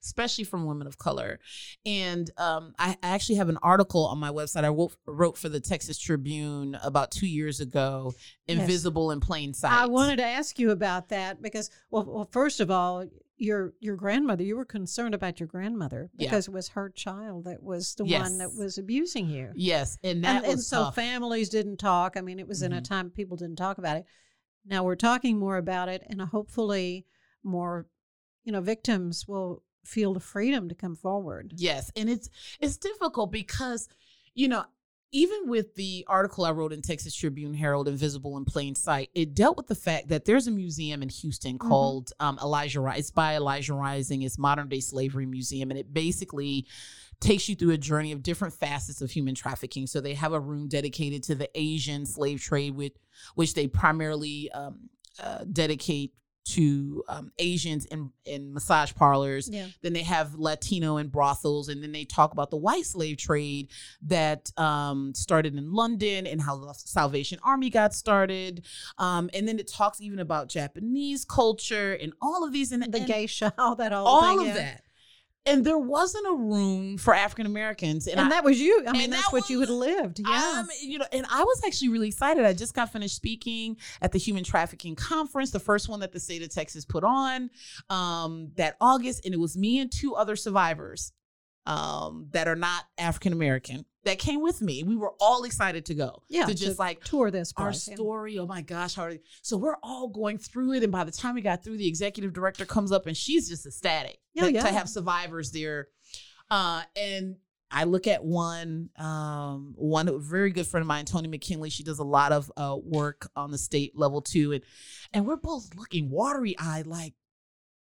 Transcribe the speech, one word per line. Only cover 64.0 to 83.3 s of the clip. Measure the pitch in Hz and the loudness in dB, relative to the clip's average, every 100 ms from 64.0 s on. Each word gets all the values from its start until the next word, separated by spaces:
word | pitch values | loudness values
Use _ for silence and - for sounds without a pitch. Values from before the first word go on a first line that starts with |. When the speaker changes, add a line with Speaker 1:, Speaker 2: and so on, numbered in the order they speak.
| 147 | 0
Speaker 1:
that, | 170 156 151 - - | 4 4 0 -4 0
um, | 156 147 143 139 139 | 2 2 0 -2 -4
started | 135 - 160 156 | -6 4 6 6
in | 143 147 | 2 -2
London | 208 233 226 208 196 185 | 2 2 2 0 0 -2
and | 160 | -2
how | 143 139 | 0 -2
the | 139 | -8
Salvation | 143 - - 143 139 135 180 | -14 -2 2 2 2 -2 0
Army | 254 269 254 | 2 4 4
got | 220 214 | 4 4
started. | - 220 202 190 190 185 175 - - - - | 4 2 4 4 0 -6 -10 -14 -14 -14 -2
Um, | 180 175 175 | 0 2 0
and | 190 226 | 0 0
then | 226 | -2
it | - | -4
talks | - 208 208 | 0 0 0
even | 208 202 | -6 -6
about | 160 156 135 | -2 -2 -2
Japanese | 170 143 170 220 269 285 277 - | -4 -6 -4 -2 0 0 -2 0
culture | 269 226 220 - 214 202 | 4 4 2 -2 -2 0
and | 190 156 - | -2 -6 -4
all | 269 359 320 | -2 -2 -2
of | |
these. | 277 262 | -2 0
And, | 240 | -2
Speaker 2:
The | 240 220 | -2 0
Speaker 1:
and | 247 | 0
Speaker 2:
geisha, | 214 208 - 214 | 0 -2 0 0
<laughs> | - | 2
all | 247 240 | 2 2
that | 220 | 0
old | 202 202 | 4 8
Speaker 1:
all | 285 339 381 | 10 10 6
Speaker 2:
thing, | |
Speaker 1:
of | 302 | 4
Speaker 2:
yeah. | 214 | 0
Speaker 1:
that. | 139 - - _ _ _ _ _ 285 | -2 -8 -18 _ _ _ _ _ 4
And | 277 | 6
there | 247 320 | 6 4
wasn't | 254 285 359 415 392 | 4 2 2 2 0
a | |
room | 320 214 208 196 190 190 196 | 2 2 2 2 0 -2 0
for | - | 6
African | 202 202 - 214 | 6 6 0 -4
Americans. | 208 220 214 165 160 160 | -2 -4 -2 -2 0 0
And | 160 | 4
Speaker 2:
And | 269 | 6
Speaker 1:
I | |
Speaker 2:
that | 330 | 6
was | 285 247 | 6 6
you. | 311 427 240 | 8 6 6
I | |
mean, | 247 | 2
Speaker 1:
and | 262 | 2
Speaker 2:
that's | 349 | 2
Speaker 1:
that | 392 | 2
Speaker 2:
what | 254 - | 2 2
you | 254 | 2
Speaker 1:
was | 254 | 2
Speaker 2:
had | |
lived. | 240 254 381 220 170 | 2 2 2 0 -2
Yeah. | 208 277 320 233 | 0 2 2 0
Speaker 1:
um, | 208 269 | -4 -8
you | 277 285 | -8 -6
know, | 262 | -2
and | 262 254 | -2 0
I | 262 | 4
was | 403 508 415 | 4 4 0
actually | - 262 | 0 2
really | 226 214 | 2 0
excited. | 202 277 311 | 2 4 6
I | 220 | 6
just | 185 233 | 4 0
got | - 233 | -2 -2
finished | 220 202 - | -4 -6 -4
speaking | 208 | -6